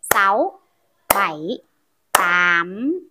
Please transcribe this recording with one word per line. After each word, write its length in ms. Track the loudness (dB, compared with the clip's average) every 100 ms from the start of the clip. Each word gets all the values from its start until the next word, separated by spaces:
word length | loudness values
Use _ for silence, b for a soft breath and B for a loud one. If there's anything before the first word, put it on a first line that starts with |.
sáu, 580 | -2 2 2 2 -2 -6 _ _ _ _ _ -2
bảy, 440 | -2 -4 -8 -10 _ _ _ _ _
tám. 880 | 0 2 2 2 2 -2 -6 -6 -6 -10